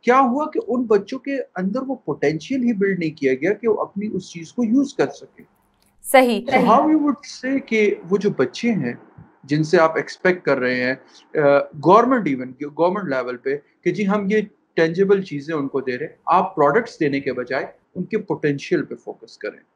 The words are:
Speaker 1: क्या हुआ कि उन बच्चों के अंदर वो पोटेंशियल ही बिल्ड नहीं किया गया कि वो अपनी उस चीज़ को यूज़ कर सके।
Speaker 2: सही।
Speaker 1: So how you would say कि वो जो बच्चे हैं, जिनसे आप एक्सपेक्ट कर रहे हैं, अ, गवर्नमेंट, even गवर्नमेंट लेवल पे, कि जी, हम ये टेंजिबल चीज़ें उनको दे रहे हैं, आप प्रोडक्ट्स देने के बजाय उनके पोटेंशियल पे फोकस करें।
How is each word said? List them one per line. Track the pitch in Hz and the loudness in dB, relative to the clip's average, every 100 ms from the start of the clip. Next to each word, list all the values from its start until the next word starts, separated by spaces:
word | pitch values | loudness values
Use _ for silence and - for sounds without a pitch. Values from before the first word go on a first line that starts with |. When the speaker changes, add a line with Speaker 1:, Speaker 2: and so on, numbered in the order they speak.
Speaker 1:
क्या | - 262 | 4 4
हुआ | 262 254 302 | 4 0 -2
कि | 330 | -4
उन | - 247 240 | -2 -4 2
बच्चों | 214 202 262 | 2 0 -10
के | - 277 | -6 -6
अंदर | - - 190 240 | -6 -6 -4 -4
वो | 262 254 - | -6 -8 -6
पोटेंशियल | 143 143 156 - 269 | -2 -2 -2 -4 -2
ही | 240 | -2
बिल्ड | 202 196 180 | 0 0 0
नहीं | 160 | -4
किया | 151 135 | -2 -2
गया | 131 160 | 0 -2
कि | 208 233 | -2 0
वो | |
अपनी | 208 - 202 214 | -2 -4 -6 -6
उस | 196 - | -8 -10
चीज़ | 170 160 - | -16 -12 -4
को | |
यूज़ | 233 247 285 - | 0 2 0 -2
कर | 139 | -4
सके। | - - _ - _ _ _ _ _ | -4 -20 _ -20 _ _ _ _ _
Speaker 2:
सही। | - 262 254 214 - | 4 4 6 0 0
Speaker 1:
So | - | 2
how | - 240 | 4 4
you | 302 311 | 4 2
would | 294 - | 2 -4
say | - - 254 269 269 | -8 -10 -4 -4 -2
कि | 220 208 - 165 | 0 2 0 -2
वो | 196 | 0
जो | 202 | 0
बच्चे | - 127 - 233 | 0 -2 0 -2
हैं, | 202 123 123 - - - _ 131 | 0 -2 -6 -16 -20 -20 _ -4
जिनसे | 151 156 180 | -2 2 4
आप | 160 160 | 4 0
एक्सपेक्ट | 156 - 185 180 - | -6 -2 -2 0 0
कर | 135 | 0
रहे | 123 127 | 0 0
हैं, | 127 131 _ - _ - | -2 -4 _ -20 _ 0
अ, | 147 143 - 147 | 4 4 2 -2
गवर्नमेंट, | 147 202 240 262 | 6 6 6 0
even | 165 131 127 127 147 147 | 0 -4 -8 -12 -14 -2
गवर्नमेंट | 170 202 180 | -2 0 -4
लेवल | 131 123 123 | -4 -4 -6
पे, | 135 143 | -6 -6
कि | _ _ 175 | _ _ -4
जी, | 156 | -2
हम | 196 208 196 | 0 0 0
ये | 214 214 _ _ - | -2 -2 _ _ 0
टेंजिबल | 165 170 196 202 | 0 2 2 2
चीज़ें | 190 147 139 160 | 0 -10 -6 -6
उनको | 139 135 | -4 -4
दे | 127 | -4
रहे | 123 160 | -6 -8
हैं, | - - | -10 0
आप | 170 190 - | 2 2 2
प्रोडक्ट्स | 147 214 233 - | 2 2 -2 -4
देने | 151 139 | -2 -2
के | 139 | -4
बजाय | 123 123 131 170 - _ - | -6 -4 -6 -6 -14 _ -10
उनके | 180 220 | -6 -6
पोटेंशियल | - 151 151 143 - 170 | -4 -4 -2 -4 -2 -4
पे | - 117 | -4 -12
फोकस | - - 113 - | -14 -18 -18 -12
करें। | 104 85 _ | -12 -12 _